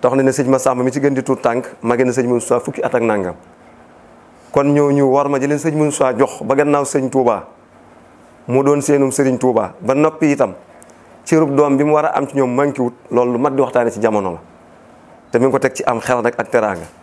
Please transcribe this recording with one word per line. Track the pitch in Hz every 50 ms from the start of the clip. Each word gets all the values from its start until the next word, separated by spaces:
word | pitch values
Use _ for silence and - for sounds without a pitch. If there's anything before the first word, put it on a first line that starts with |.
Tax | - 123 123
na | 135 135
ne | 135
Sëñ | 131 131 139 123
Massamba | 135 131 127 135 131 123 123
mi | 131 127
ci | 143
gën | 135 143 139
di | 131 127
tuut | - 131 - -
tànk, | 123 117 123 123 - - - -
mage | - 135 120 131
na | 127 120
Sëñ | 127 123
Modou | 120 123
Moussa | 120 113 - 127 123
fukki | - - 135 - -
at | - -
ak | 123 113
nangam. | 117 107 104 95 90 85 80 - - - _ - - - - - - - - - - - - - - - - - - -
Kon | 143 139 143 143
ñooñu | 147 147 143 139 143 139 135
war | 127 139 143 139
ma | 143 139
ji | 127
leen | 139 147 147
Sëñ | 143 160 147
Modou | 151 151
Moussa | 147 147 - 143 131 127
jox | 107 139 135 - - -
ba | 107 135
gannaaw | 139 147 147 147 143 139
Sëñ | 135 - 147 131 127
Tuubaa, | - 135 127 120 110 95 - - - - - _ _ - - - - - - - - - - - - - -
mu | - 120 131 139
doon | 143 147 147
seenum | 135 - 147 143 139 135
Sëriñ | 127 - 143 135 127 120
Tuubaa, | - 131 123 113 107 90 - -
ba | 90 107 135
noppi | 139 151 156 156 - 156 151 143
itam | 143 135 104 90 - - - - - - - - - - - - - -
cërub | - - 160 160 147 139
doom | 139 147 143 139
bi | 131 147
mu | 151 151
war | 151 151
a | 156 -
am | - 143 135
ci | -
ñoom | 139 135 127 123
manqué | 127 143 143 139 139
wut, | 127 120 120 - - -
loolu | - 120 123 123 123
lu | 117
mat | 131 147 135
di | 135
waxtaane | 143 120 - 127 120 120
ci | 117 107
jamono | 107 113 107 104 98 95 85
la. | 80 - - - - - - - - - - - - - - - - - -
Te | - 123
mi | 120
ngi | 135 127
ko | 135
teg | - 131 127
ci | - -
am | - 120 117
xel | - - 131 123 110
rek | 117 120 -
ak | - -
teraanga. | - - 113 107 98 85 82 80 - -